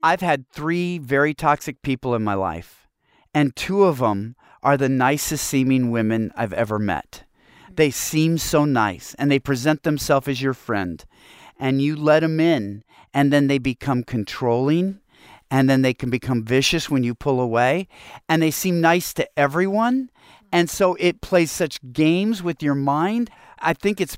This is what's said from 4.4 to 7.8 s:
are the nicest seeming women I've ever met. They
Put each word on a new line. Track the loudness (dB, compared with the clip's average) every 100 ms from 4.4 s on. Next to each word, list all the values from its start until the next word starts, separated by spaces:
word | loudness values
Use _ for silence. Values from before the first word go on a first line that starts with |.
| _ _
are | 0 2
the | 2
nicest | 2 2 0 -4 -6 -2
seeming | 0 2 2 0
women | 0 0 -2 -4 -6
I've | -4
ever | -2 -2 -2
met. | -2 -4 -8 -20 -20 _ _ -20 -10
They | 0